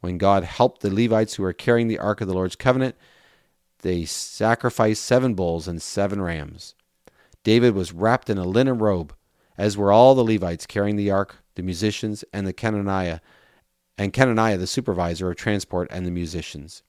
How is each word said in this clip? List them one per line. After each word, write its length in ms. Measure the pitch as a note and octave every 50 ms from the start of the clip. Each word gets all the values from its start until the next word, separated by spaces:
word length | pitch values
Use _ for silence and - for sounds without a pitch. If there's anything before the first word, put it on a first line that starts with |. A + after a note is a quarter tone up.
When 180 | - F2+ F2+ F2+
God 240 | F#2+ G2 G2+ G2 F2
helped 400 | F2 - - A#2+ B2+ - _ -
the 100 | G2+ F#2+
Levites 420 | G2+ A#2 A#2 A2+ A2 A2 G#2+ -
who 100 | - G2
were 80 | F#2 F2
carrying 340 | - - - B2 A#2 A#2
the 140 | A#2 A2 -
ark 200 | - G2+ G#2 -
of 60 | A2
the 80 | F#2+ F#2
Lord's 220 | F#2 F#2 F#2 -
covenant, 400 | - - C3+ B2+ C3 C3 B2+ - _ _ _ _ _ _ _ _ _ _ _ _ _ _ _ _ _ -
they 220 | F2+ F2+ F2 E2
sacrificed 960 | D#2 - - - - - - G2+ A2 A#2 - - B2 - - A#2 A2 A2 - -
seven 300 | - B2 B2+ B2+ C3 A2
bulls 340 | F#2 F#2+ E2+ E2 E2+ D2+ F#2
and 120 | E2+ E2
seven 400 | - - - - G2+ G2 G2 G2+
rams. 540 | F#2+ F2 E2+ D#2 D2 D2 D#2 E2 - - - _ _ _ _ _ _ - _ _ _ _ _ _ _
David 300 | G#2+ A2 A#2+ A#2 B2 G#2+
was 180 | G2 F#2 E2 E2+
wrapped 380 | E2 G2 A2+ B2 B2+ - -
in 80 | G#2+ G2
a 60 | F2+
linen 340 | F2+ F#2+ A2+ C3 C3+ B2+ A#2
robe, 360 | G#2+ G#2+ G2 F2+ E2 D2 - _ _ _ _ _ _ _ _ -
as 180 | G2+ G#2+ G2
were 160 | G2+ G2+ G2 G2+
all 220 | A2 B2 C3 C3+
the 100 | C3 A#2+
Levites 400 | A2+ A2 G#2 F2+ F2 F2 E2+ -
carrying 320 | - - G#2 G2+ G#2 G#2
the 140 | G#2 G2+ G2+
ark, 320 | G2 G2 G2 - - _ _ _ _
the 60 | - F2
musicians, 600 | F2+ F2+ E2 G#2 G#2+ G#2 - - A2 G#2 G2+ - _ -
and 140 | G2+ G2
the 80 | F#2+ F#2
Kenaniah, 680 | - - A2+ G#2+ G#2 G2+ G2 G2 F#2+ F#2 F2 E2 E2 _ _ _ _ _ _ _ _ _ _ _ _ _ _ _ -
and 160 | G2+ G2 -
Kenaniah 440 | - C3 C3 A#2 A2 A2+ A2+ G#2 F2+
the 80 | F#2
supervisor 640 | F2+ - - B2 - G2 F2 F2 E2+ F2 D#2+ F#2 F2+
of 60 | F2
transport 500 | - - G#2+ G#2 G2+ - _ - F2+ F2 -
and 160 | - F2+ F2+
the 40 | F2+
musicians. 720 | F2 F2 F2 D#2+ E2+ F2 D#2 - - D2 C#2+ E2 - - _